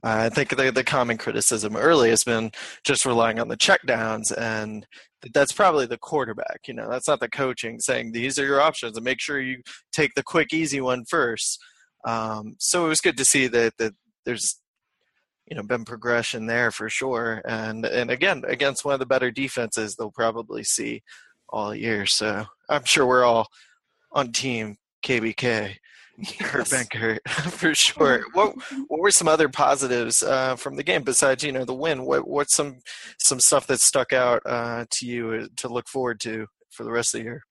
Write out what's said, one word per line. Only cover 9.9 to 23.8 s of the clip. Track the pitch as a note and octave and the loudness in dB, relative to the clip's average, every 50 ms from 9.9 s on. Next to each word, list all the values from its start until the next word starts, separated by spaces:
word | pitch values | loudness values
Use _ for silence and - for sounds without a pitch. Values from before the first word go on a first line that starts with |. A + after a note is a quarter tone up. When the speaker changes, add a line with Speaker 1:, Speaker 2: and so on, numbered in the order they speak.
Speaker 1:
take | - - D3+ C3 _ | 0 0 0 2 _
the | C#3+ C3 | -2 -4
quick, | - - E3+ D3+ - | 0 0 0 0 2
easy | - D#3+ D#3+ D3 C#3 C#3 | 0 -2 -2 0 -2 -2
one | C3 B2+ B2+ B2+ A#2 - | 0 0 -2 -2 -2 -2
first." | - E3 C3+ A#2+ A2+ G#2+ - - - - - - _ _ _ _ _ _ - | 0 0 0 0 -2 -2 -4 -4 -6 -6 -12 -20 _ _ _ _ _ _ -6
Um, | A#2+ A#2 A2+ A2 A2 A2 G#2+ G#2+ G#2+ - _ | -4 -4 -2 -2 -4 -6 -8 -8 -12 -10 _
so | - - - F3+ E3+ | -2 0 0 2 2
it | D#3+ | 2
was | D#3 - | 0 2
good | - F3+ D3 | 2 0 0
to | B2 C3+ | 2 2
see | - - C#3+ C3 | 4 4 4 2
that, | B2 A2+ A#2+ A#2 A2+ - - | 4 4 4 2 2 0 0
that | A2+ A2 G2+ _ _ _ _ _ _ | -4 -4 -4 _ _ _ _ _ _
there's, | - A#2+ G#2+ - - - _ _ _ _ _ _ _ _ _ _ _ _ _ _ _ _ _ _ _ | -6 -6 -4 -4 -4 -6 _ _ _ _ _ _ _ _ _ _ _ _ _ _ _ _ _ _ _
you | D#3 | -12
know, | D3 | -12
been | G#2 G#2 B2 A#2+ A2+ | -6 -4 -4 -4 -4
progression | - A#2+ A2+ A2+ A#2+ A#2+ A#2 A2+ - - A#2 A2 | -10 -16 -8 -2 0 0 0 0 -2 -6 -6 -4
there | A2+ A#2 A#2+ A#2+ A2+ | -2 0 0 0 0
for | - - G#2+ A2 | -2 -4 -8 -6
sure. | - - C3+ C3+ B2+ A#2 A#2 A#2 A2+ A2 - | -4 -4 -4 -2 -4 -2 -2 -4 -4 -4 -6
And, | - A#2 A2 A2 A2 A2 A2+ A2+ | -6 -6 -4 -4 -6 -6 -4 -4
and | - - B2 B2 A#2 | 0 0 0 0 0
again, | B2 B2+ D3+ G3 F#3 C3+ - - | 0 2 2 0 0 0 -2 -4
against | A#2+ A#2+ C#3+ C#3 C3 - - | -2 0 0 0 0 0 -2
one | D3 C#3 | -2 0
of | C3+ | -2
the | C3 | 0
better | A#2+ C3 C3 B2+ B2 | 0 0 2 2 0
defenses | A2+ C3+ C3+ C3 - B2+ A#2+ A2 - - A2 G#2 G2 | -2 -2 -6 -4 -2 -4 -4 -2 -2 -4 -4 -6 -6
they'll | - A2+ G#2+ | -8 -10 -10
probably | _ - A#2 A2+ G#2+ A#2 A2 G#2+ G2+ A#2 A2+ | _ 0 0 0 0 -2 -10 -8 -10 -6 -4
see | - - - A#2 A#2 A#2+ A2+ _ _ - - - _ _ _ _ - | -2 -2 -2 -2 -6 -8 -8 _ _ -20 -20 -20 _ _ _ _ -8
all | - G#2+ G#2+ G#2 G#2+ | -6 -4 -4 -4 -6
year. | G#2+ A2 A#2 A2 G#2 G2+ | -4 -2 -2 -2 0 0
So | - - - G#2+ G#2+ G#2 G2+ A2 - _ _ _ - | 0 0 0 0 -2 -2 -4 -6 -10 _ _ _ -2
I'm | D3+ D3 - | -2 0 2
sure | - - - C3+ | 2 4 4 4
we're | B2 B2+ B2+ B2 | 6 6 6 6
all | A#2+ A#2 A2+ A2 - _ _ - _ _ _ | 6 6 4 2 0 _ _ -20 _ _ _